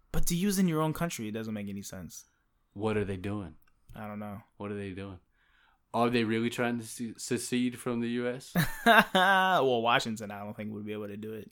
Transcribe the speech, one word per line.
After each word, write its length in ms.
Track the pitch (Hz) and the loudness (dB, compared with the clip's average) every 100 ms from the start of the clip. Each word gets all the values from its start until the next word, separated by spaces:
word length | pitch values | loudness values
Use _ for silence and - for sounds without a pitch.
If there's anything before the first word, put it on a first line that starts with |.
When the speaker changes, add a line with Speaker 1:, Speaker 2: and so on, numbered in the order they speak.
| _ | _
Speaker 1:
But 140 | 160 - | 2 4
to 80 | 170 | 4
use 220 | 202 196 | 2 4
in 80 | 190 | 4
your 140 | 156 | 4
own 120 | 156 | 0
country, 340 | 151 170 - 110 | 0 -4 -4 -6
it 40 | |
doesn't 200 | 110 110 | -6 -6
make 160 | 107 101 | -6 -6
any 120 | 101 | -8
sense. 420 | 98 95 80 - - _ _ _ _ | -10 -12 -14 -16 -20 _ _ _ _
Speaker 2:
What 240 | 98 110 107 | -4 0 0
are 80 | 98 | -2
they 120 | 95 | -4
doing? 360 | 98 104 87 78 _ _ - - | -4 -6 -8 -14 _ _ -20 -14
Speaker 1:
I 120 | 107 | -12
don't 120 | 104 | -10
know. 200 | 104 101 - - | -10 -12 -14 -10
Speaker 2:
What 140 | 101 | -8
are 40 | 104 | -6
they 120 | 101 | -6
doing? 280 | 92 98 92 _ _ _ _ _ _ _ | -8 -10 -12 _ _ _ _ _ _ _
Are 160 | 113 120 | 2 4
they 140 | 120 | 4
really 260 | 110 113 117 | 2 2 0
trying 280 | 113 120 120 | 0 0 -2
to 60 | 113 | -6
se-, 280 | - 117 - | -8 -8 -8
secede 600 | - 120 - 123 123 120 | -4 -2 0 0 0 -2
from 200 | - 120 | -4 -2
the 80 | 117 | -2
U 180 | 120 123 | -2 -2
S? 240 | 127 - - 143 - - | -4 -4 -2 -2 2 6
Speaker 1:
<laughs> 0 | 220 - | 8 8
Well, 680 | 190 185 190 185 180 135 120 | 6 6 6 4 4 4 4
Washington, 500 | 113 127 120 107 104 | 4 4 2 -6 -8
I 80 | 101 | -10
don't 120 | 104 107 | -10 -8
think 180 | 107 | -8
would 120 | 107 104 | -8 -6
be 80 | |
able 140 | 107 104 | -8 -8
to 100 | 101 | -8
do 160 | 107 | -10
it. 180 | 110 101 | -10 -12